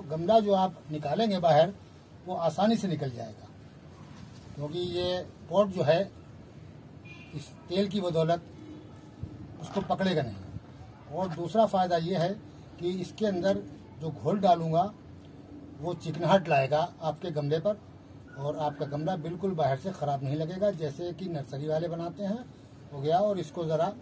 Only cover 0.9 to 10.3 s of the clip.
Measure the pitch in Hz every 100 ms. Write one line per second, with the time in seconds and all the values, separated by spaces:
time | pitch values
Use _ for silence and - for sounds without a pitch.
0.9 | 151 147 170 220 185 170 151 180 - -
1.9 | - - - 180 170 165 170 214 226 190
2.9 | 147 139 117 113 - - - - - -
3.9 | - - - - - - - 147 170 175
4.9 | 175 180 180 156 - 151 180 202 180 143
5.9 | 165 196 - - - - - - - -
6.9 | - - - - 151 - - - 185 202
7.9 | 208 180 160 160 170 - - - - -
8.9 | - - - - - - - - 202 -
9.9 | 180 190 160 120